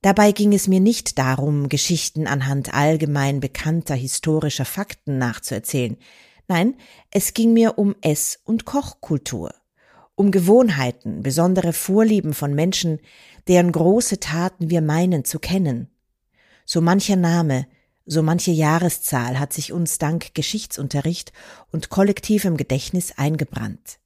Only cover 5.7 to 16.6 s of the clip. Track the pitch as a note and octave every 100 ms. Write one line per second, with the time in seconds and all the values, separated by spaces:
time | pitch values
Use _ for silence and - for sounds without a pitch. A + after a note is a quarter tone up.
5.7 | C#3 A#2+ - - - _ _ _ F3 G3+
6.7 | C4+ - - _ G3+ - - A3+ A3+ A3+
7.7 | - G3+ - D#3+ D3+ - - - A3+ -
8.7 | C#4 C4+ - - D3 - A2+ E2 - _
9.7 | _ _ _ _ - G3 F#3+ F3 A3+ B3
10.7 | D3 B2+ A#2+ A2+ D#2 C3+ C3+ F3 F#3 E3
11.7 | E3 - G3 A3+ G#3 D#3 D3 C#3+ C#3+ E3+
12.7 | F#3 E3+ D#3 _ - - - - F3+ F3
13.7 | E3+ D#3+ G#3+ A#3+ F#3+ - D#3 F3+ _ E3
14.7 | E3+ D#3 D#3 F3+ E3+ C3+ D#3+ - F#3 E3+
15.7 | A#2+ B2+ _ _ _ _ _ _ _